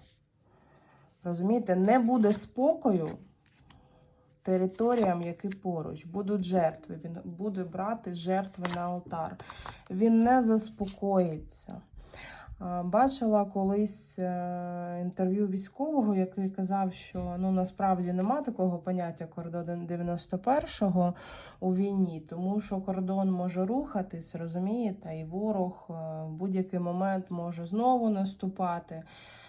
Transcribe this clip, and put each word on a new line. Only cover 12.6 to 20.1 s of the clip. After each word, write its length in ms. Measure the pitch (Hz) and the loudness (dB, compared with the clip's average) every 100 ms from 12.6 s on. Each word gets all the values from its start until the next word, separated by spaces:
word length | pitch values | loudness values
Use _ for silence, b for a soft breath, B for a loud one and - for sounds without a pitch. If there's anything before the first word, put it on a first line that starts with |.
| 185 180 | -6 -4
бачила 600 | 180 202 269 269 226 214 202 | 2 4 4 4 2 4 2
колись, 760 | 202 190 202 214 - - - | 0 2 2 0 -2 -14 -4
е, 800 | 180 180 175 180 175 175 175 175 | -4 -2 -4 -6 -6 -8 -6 -4
інтерв'ю 460 | 180 180 185 196 208 | -4 0 2 2 0
військового, 680 | 190 - - 294 294 214 196 | -2 -6 -6 -2 2 4 4
який 340 | 185 196 190 | 2 0 -4
казав, 440 | 190 190 196 190 | -2 0 0 0
що, 420 | - - 180 180 180 | -4 -10 -6 -4 -2
ну, 120 | 190 | 0
насправді 600 | 185 185 - 196 185 180 | 2 0 0 2 2 0
нема 280 | 180 190 285 | 0 2 0
такого 380 | 285 226 185 175 | -2 0 0 0
поняття 460 | 175 185 170 160 165 | -2 -2 -2 -6 -10
кордон 600 | - 170 175 165 175 170 | -10 -8 -6 -4 -6 -4
дев'яносто 520 | 170 175 | -4 -2